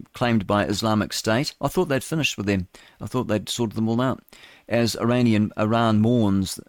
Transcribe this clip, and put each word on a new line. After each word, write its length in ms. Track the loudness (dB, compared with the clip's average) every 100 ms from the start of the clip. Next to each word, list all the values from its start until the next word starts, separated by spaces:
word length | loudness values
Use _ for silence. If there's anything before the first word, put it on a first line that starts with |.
| -18
claimed 320 | -4 0 0 2
by 200 | 0 0
Islamic 460 | -2 0 0 -2
State. 440 | -4 -2 0 -2 -6
I 100 | -4
thought 160 | -2 -2
they'd 180 | -2
finished 340 | -2 -2 -2 -2
with 80 | 0
them. 220 | 0 -2 -14 -20 _
I 60 | -6
thought 160 | -4
they'd 260 | -2 -2 -2
sorted 260 | -4 -4 -2
them 140 | 0
all 100 | 0
out. 220 | -2 -4 -10 -20 -20 -20 -4
As 280 | 0 0 0
Iranian, 560 | 0 2 4 4 0 -2
Iran 440 | 0 2 2 4
mourns, 580 | 4 4 2 2 -2 -6